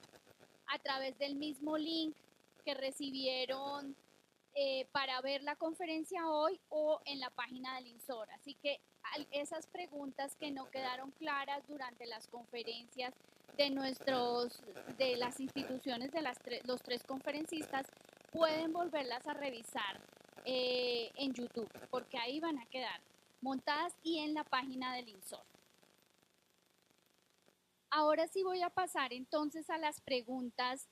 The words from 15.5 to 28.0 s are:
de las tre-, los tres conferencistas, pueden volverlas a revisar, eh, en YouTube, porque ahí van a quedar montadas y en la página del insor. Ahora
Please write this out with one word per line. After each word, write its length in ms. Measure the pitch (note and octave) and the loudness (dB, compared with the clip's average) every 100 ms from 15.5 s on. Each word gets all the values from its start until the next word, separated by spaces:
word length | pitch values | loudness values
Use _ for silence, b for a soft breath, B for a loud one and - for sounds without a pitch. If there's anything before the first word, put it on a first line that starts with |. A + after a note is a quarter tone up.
| C#4 B3+ C4 C#4 A#3 C4+ | -2 -2 -2 -2 -2 -2
de 120 | E4 | 0
las 160 | C#4 - | 0 -2
tre-, 240 | - A#3+ | -6 -6
los 160 | A#3+ B3 | -2 -2
tres 240 | - A#3+ | -2 -4
conferencistas, 840 | - C4 D4 D4 D#4+ D#4 - C4+ C#4 B B - - | -2 -4 -2 -2 -2 -4 -2 -2 -4 B B -20 -6
pueden 400 | E4 D#4+ D#4 E4 | 4 6 6 2
volverlas 520 | E4+ F4 D4+ B3+ B3 D4+ | 2 2 0 0 -2 -2
a 40 | |
revisar, 680 | D4 C#4 A3+ A3+ A#3+ G3+ G3 - - - - | -2 -2 -4 -4 -2 -2 -4 -12 -20 -20 -8
eh, 680 | - B3+ B3+ B3 B3 A#3+ A3+ | 0 2 4 4 2 2 -2
en 180 | - C#4 | -2 -2
YouTube, 360 | A#3+ A#3+ A#3+ - - - | 0 -4 -4 -6 -8 -4
porque 300 | B3+ A#3+ B3 | -4 -2 -2
ahí 220 | A#3 D4+ | -2 0
van 180 | E4 C#4 | 0 -2
a 80 | A#3 | -4
quedar 340 | C4 A3 E3+ - - - - | -4 -4 -6 -10 -20 -20 -6
montadas 520 | B3+ C4 D4+ D4 F4 - | -2 0 2 2 0 -2
y 160 | D#4+ E4 | 0 0
en 160 | D4+ | 2
la 80 | D4+ | -2
página 500 | D4 C4 C4+ B3+ B3+ | 2 0 0 -2 -2
del 160 | B3+ A#3 | -4 -8
insor. 360 | F#3+ - - - - - _ - _ _ _ _ _ _ _ _ _ _ _ _ _ _ _ _ _ _ _ _ | -14 -14 -14 -16 -20 -20 _ -20 _ _ _ _ _ _ _ _ _ _ _ _ _ _ _ _ _ _ _ _
Ahora 340 | D4+ | 6